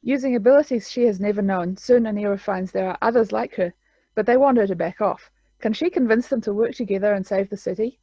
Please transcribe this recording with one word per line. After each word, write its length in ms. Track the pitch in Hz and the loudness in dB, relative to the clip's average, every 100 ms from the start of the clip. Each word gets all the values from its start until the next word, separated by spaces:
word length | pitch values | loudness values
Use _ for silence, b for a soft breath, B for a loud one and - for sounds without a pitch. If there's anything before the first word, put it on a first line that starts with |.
Using 300 | 233 269 262 | -2 -2 0
abilities 560 | 247 208 277 302 247 - | 2 4 4 4 -4 -4
she 140 | - | 0
has 160 | 240 190 | 0 2
never 200 | 202 208 | -2 0
known, 360 | 196 190 175 185 | 0 -2 -4 -8
soon 280 | - 247 | 2 2
Anira 340 | 220 208 208 196 | 2 -2 -2 -4
finds 340 | - 185 185 | -4 -6 -4
there 160 | 190 185 | -4 -4
are 100 | 180 | -2
others 300 | 220 233 214 | 0 2 0
like 240 | 214 240 | -2 -6
her, 180 | - 175 - _ _ _ - | -4 -6 -6 _ _ _ -4
but 100 | 214 | 2
they 100 | 247 | 4
want 220 | 277 247 | 4 4
her 80 | 196 | 2
to 80 | |
back 260 | 175 175 - | 0 -4 -2
off. 300 | 208 - _ _ _ _ | -4 -4 _ _ _ _
Can 120 | 233 | -4
she 180 | 220 339 | -2 -2
convince 360 | - 247 220 240 | 0 2 0 0
them 140 | 262 | -4
to 120 | 214 | -2
work 220 | 202 233 | -2 -2
together 380 | - 226 190 208 | -2 -4 -2 0
and 120 | 202 | -2
save 260 | 190 190 196 | -2 -4 -4
the 60 | 196 | -6
city? 440 | - 185 226 - | -8 -4 -6 -8